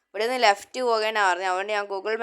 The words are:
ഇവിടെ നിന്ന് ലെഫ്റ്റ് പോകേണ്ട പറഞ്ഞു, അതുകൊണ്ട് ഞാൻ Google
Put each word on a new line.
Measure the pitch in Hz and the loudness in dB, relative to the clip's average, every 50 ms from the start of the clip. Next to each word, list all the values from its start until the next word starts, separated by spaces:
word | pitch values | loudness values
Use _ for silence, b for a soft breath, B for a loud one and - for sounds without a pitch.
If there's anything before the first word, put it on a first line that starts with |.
| b b | b b
ഇവിടെ | - 202 220 | -6 -4 -2
നിന്ന് | 240 262 247 233 | -2 0 4 4
ലെഫ്റ്റ് | 208 - - - - - 254 254 240 | 4 4 2 -2 -10 -6 -2 0 0
പോകേണ്ട | 226 220 214 220 220 214 202 185 | 2 2 0 0 0 2 2 2
പറഞ്ഞു, | 175 180 190 185 | 2 2 0 -2
അതുകൊണ്ട് | 180 185 196 208 214 | -2 -2 -2 -2 -4
ഞാൻ | 202 202 202 | -4 -4 -4
Google | 196 190 196 214 220 226 | -6 -6 -4 -4 -2 0